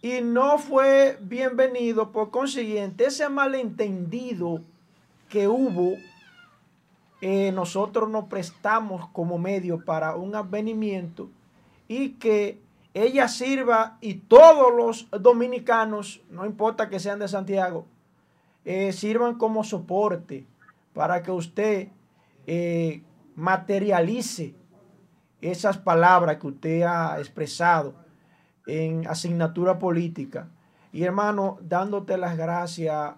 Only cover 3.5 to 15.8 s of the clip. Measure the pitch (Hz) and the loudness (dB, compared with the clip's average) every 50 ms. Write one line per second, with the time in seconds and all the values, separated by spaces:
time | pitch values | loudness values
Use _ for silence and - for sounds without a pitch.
3.5 | 269 262 247 214 170 - 214 208 190 185 175 165 185 247 254 247 233 175 175 170 | -2 -4 -6 -6 -4 -4 -4 -4 -4 -6 -6 -8 -8 -8 -8 -8 -8 -6 -4 -6
4.5 | 170 160 165 _ _ _ _ _ _ _ _ _ _ _ _ _ - 208 202 202 | -6 -8 -10 _ _ _ _ _ _ _ _ _ _ _ _ _ -2 0 0 2
5.5 | 226 254 269 254 185 170 180 180 190 - - - - _ _ - _ - - _ | 2 2 0 0 0 0 0 0 -2 -4 -10 -20 -20 _ _ -20 _ -20 -20 _
6.5 | _ _ _ _ _ _ _ _ _ _ _ _ _ _ 190 190 196 196 196 196 | _ _ _ _ _ _ _ _ _ _ _ _ _ _ -6 -2 0 0 0 0
7.5 | 185 185 175 170 - 190 208 208 202 233 220 220 214 214 208 - - 196 175 165 | -2 -4 -6 -4 -4 -4 -4 -2 -2 -4 -4 -2 -4 -6 -8 -6 -10 -10 -10 -10
8.5 | - _ - 202 214 226 220 208 190 175 165 - _ - 170 170 175 170 170 185 | -14 _ -4 0 0 0 -2 -4 -10 -10 -12 -12 _ -6 -6 -4 -4 -4 -4 -4
9.5 | 202 196 180 180 170 165 - - 160 160 156 156 160 165 185 196 208 214 202 180 | -4 -4 -4 -4 -6 -6 -4 -4 -4 -2 -2 -4 -4 -6 -8 -8 -8 -8 -8 -6
10.5 | 190 208 214 220 226 220 214 208 196 190 175 165 165 - - - - _ _ _ | -6 -6 -6 -6 -6 -4 -4 -4 -4 -6 -8 -10 -12 -14 -16 -16 -18 _ _ _
11.5 | _ _ _ _ _ _ _ _ 220 254 277 269 - - - 233 214 208 208 202 | _ _ _ _ _ _ _ _ -6 -6 -6 -6 -8 -4 0 0 0 2 0 -4
12.5 | - - _ _ _ _ _ _ _ 190 214 254 262 277 254 233 - - 247 262 | -8 -12 _ _ _ _ _ _ _ 0 0 2 4 2 0 0 -2 -4 -4 -2
13.5 | 269 269 254 233 233 220 220 220 - _ - 214 180 - - _ 226 254 320 330 | -2 -2 0 2 2 2 2 0 -6 _ -10 -10 -10 -10 2 _ 12 12 12 12
14.5 | 320 294 262 247 240 240 233 233 226 226 - - - 214 185 247 240 233 240 247 | 12 10 8 6 6 4 0 0 -2 -6 -10 -8 -8 4 6 6 6 6 2 -2
15.5 | 247 247 240 247 233 226 | -4 -6 -2 0 0 2